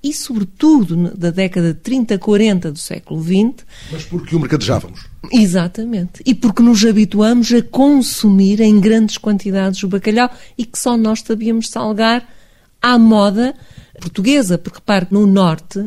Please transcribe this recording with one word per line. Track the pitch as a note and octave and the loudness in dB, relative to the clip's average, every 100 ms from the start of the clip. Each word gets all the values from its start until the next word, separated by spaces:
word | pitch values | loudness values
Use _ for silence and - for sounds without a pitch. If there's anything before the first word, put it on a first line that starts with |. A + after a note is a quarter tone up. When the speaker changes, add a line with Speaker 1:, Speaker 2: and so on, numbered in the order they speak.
Speaker 1:
e, | C#4+ | -8
sobretudo, | D4+ - A3+ F#3+ - D#4 D4+ F3+ E3+ | -8 -6 -6 -6 0 2 4 2 0
na, | F3 | -2
da | G3 E3+ | -2 -4
década | F3 F#3+ F3+ E3+ | -2 -2 0 -2
de | D#3+ | -2
trinta, | - C4 A3+ G3 | -4 -4 -2 -2
quarenta | G#3+ G#3 A3 F#3 E3+ | 0 2 2 0 -4
do | C#3+ | -10
século | - - - D#3 | -12 -12 -10 -8
vinte. | D#3+ F#3 A3+ - - - - | -2 0 0 -2 -14 -20 -14
Speaker 2:
Mas | D#3 | -14
porque | - F3 - | -10 -10 -4
o | E3 | -4
mercadejávamos. | C3 D3+ - A2+ - - - - - | -2 -2 -2 -4 -6 -16 -20 -20 -2
Speaker 1:
Exatamente. | B3 G3+ F3+ F3 A3 A#3 G#3+ F3 - | 0 2 0 -2 -6 -6 -6 -6 -6
E | - | -2
porque | A#3+ A#3+ - | 0 0 4
nos | A#3 A3 | 4 4
habituamos | A3+ G#3+ G#3+ G3+ G#3+ A#3+ A3 | 4 2 2 2 2 2 2
a | A#3 | 0
consumir | A#3 - C#4 C#4+ A3+ - G#3 G3 G3 G#3 | 0 2 4 4 0 0 2 4 4 2
em | A3 G#3 | 4 4
grandes | G3 A3 G#3+ - | 4 2 0 -2
quantidades | G#3+ G3+ G3+ G3 F#3+ F#3+ | -4 -4 -2 -2 -2 -4
o | F#3+ | -4
bacalhau | G3 G#3+ A3 B3 - - - | -4 -2 0 -2 -4 -16 -12
e | |
que | A3+ - | -10 -6
só | B3+ A#3+ | -2 0
nós | A3 A3 - | 0 -2 -4
sabíamos | A3 A3+ A3+ A3 | -4 -2 -4 -4
salgar | - G#3+ G#3+ A3+ A#3+ - - - _ _ _ | -6 -6 -2 0 -2 -6 -18 -20 _ _ _
à | A#3+ A#3+ | 0 4
moda | A3+ G#3+ G3+ G3+ B3+ - - - - - | 6 4 2 0 -2 -6 -16 -20 -20 -16
portuguesa, | E3+ - G3+ C#4+ G3 E3+ | -12 -4 0 2 2 -2
porque | - - | -4 -10
repare | - G3+ F3+ | -2 -2 0
que | |
no | G3+ G#3 | 2 4
norte | G3 F3+ D#3+ - G3 | 4 2 -2 -6 -10